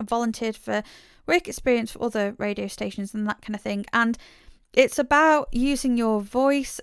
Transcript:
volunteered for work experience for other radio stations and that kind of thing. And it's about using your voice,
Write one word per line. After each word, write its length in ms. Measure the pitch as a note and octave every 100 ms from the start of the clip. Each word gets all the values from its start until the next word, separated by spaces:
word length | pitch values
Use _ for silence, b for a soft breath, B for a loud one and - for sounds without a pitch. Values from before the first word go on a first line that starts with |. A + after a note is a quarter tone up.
volunteered 540 | G#3 A#3 A#3 A3 A3+ A3
for 260 | - G#3+ G#3 B B B -
work 200 | E4+ -
experience 440 | - - A#3+ A3+
for 120 | -
other 300 | A#3 A3 G3+ A3
radio 260 | G#3 G#3 G3+
stations 460 | - G#3 G3+ G3
and 140 | G#3+ G#3
that 160 | -
kind 100 | -
of 80 | G#3+
thing. 240 | A3 G3+ G3+
And 240 | A#3 A#3 A#3 B B B B _
it's 240 | - C4 -
about 520 | C4 D4 D#4 D4+ -
using 460 | A#3+ C4+ C#4+ C4 A#3+
your 220 | A3+ G#3+
voice, 640 | G3+ B3 C4+ C#4+ C4 -